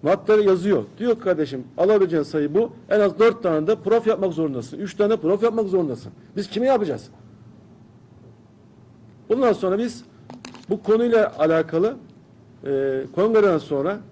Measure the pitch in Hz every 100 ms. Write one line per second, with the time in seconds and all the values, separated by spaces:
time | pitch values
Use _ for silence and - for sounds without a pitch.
0 | 147 196 - 214 208 185 190 147 104 -
1 | 240 233 190 165 143 131 123 - 185 214
2 | 185 160 143 156 147 165 233 - - 208
3 | 202 160 226 226 185 156 156 214 - 226
4 | 220 214 190 156 156 131 117 - 196 -
5 | 208 220 156 196 226 226 202 185 160 120
6 | - - - - 196 208 254 254 196 117
7 | - - - - - - - - - -
8 | - - - - - - - - - -
9 | - - - 233 254 202 190 196 240 -
10 | - - - - - - - 214 - 220
11 | 240 226 202 - 156 160 160 160 208 269
12 | - - - - - - 139 139 135 135
13 | 131 - 208 220 202 160 - 143 151 208
14 | -